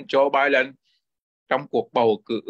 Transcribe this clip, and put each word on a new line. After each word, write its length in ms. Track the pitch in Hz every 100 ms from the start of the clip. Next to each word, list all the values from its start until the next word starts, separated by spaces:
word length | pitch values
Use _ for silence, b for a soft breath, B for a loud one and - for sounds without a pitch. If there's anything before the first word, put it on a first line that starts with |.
| 143
Joe 220 | 135 139
Biden 460 | 139 143 135 131 135 _ _ _ _ _ _ -
trong 180 | 131 147
cuộc 260 | 123 110
bầu 280 | 123 117 104 -
cử 160 | 113 -